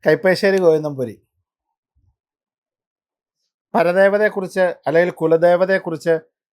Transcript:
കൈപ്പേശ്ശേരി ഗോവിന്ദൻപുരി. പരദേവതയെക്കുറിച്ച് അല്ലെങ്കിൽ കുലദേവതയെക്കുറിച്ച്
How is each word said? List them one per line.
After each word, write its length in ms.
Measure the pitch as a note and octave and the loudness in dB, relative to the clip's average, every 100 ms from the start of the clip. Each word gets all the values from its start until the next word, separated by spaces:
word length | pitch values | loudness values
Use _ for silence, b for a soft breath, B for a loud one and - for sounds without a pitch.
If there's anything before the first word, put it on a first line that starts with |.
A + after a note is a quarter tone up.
കൈപ്പേശ്ശേരി 540 | D#3+ D#3 F#3 F3 G3 F#3+ | 0 0 0 0 0 2
ഗോവിന്ദൻപുരി. 540 | F3 D#3 D3+ C3+ A#2+ G2 _ _ _ _ _ _ _ _ _ _ _ _ _ _ _ _ _ _ _ _ _ _ _ _ _ | 2 0 -4 -8 -10 -10 _ _ _ _ _ _ _ _ _ _ _ _ _ _ _ _ _ _ _ _ _ _ _ _ _
പരദേവതയെക്കുറിച്ച് 920 | - E3+ F3+ G3 G3+ G#3+ G3+ F3+ F#3+ F3+ - | -2 0 2 2 2 -2 -2 -8 -2 -2 -2
അല്ലെങ്കിൽ 320 | - D#3+ F3 F3 | 0 0 0 -2
കുലദേവതയെക്കുറിച്ച് 920 | D#3+ E3 F3 F3 F#3 F#3+ F3+ D#3 F3 D#3+ _ _ _ | 0 2 2 2 0 -2 -4 -8 -4 -4 _ _ _